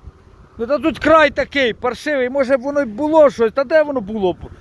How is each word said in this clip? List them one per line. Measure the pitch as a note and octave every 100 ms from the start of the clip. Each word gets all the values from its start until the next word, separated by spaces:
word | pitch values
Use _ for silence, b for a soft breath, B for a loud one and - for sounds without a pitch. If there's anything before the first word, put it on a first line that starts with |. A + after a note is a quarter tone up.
| - - - - - -
Ну, | A3+
та | D4
тут | D4+ A#3+
край | D4 D#4+ D4
такий | A#3 C4 C#4 B3
паршивий, | G3+ B3 A3+ D4 C#4+ B3
може | C#4 B3 C4+
б |
воно | C4 C#4+
й |
було | C4 G#3 D4+ D#4+ C#4+
щось, | G#3+ A3+
та | C4
де | C4 D#4+
воно | D4 C4+
було | F#3+ A3 F#3
б? | E3 - B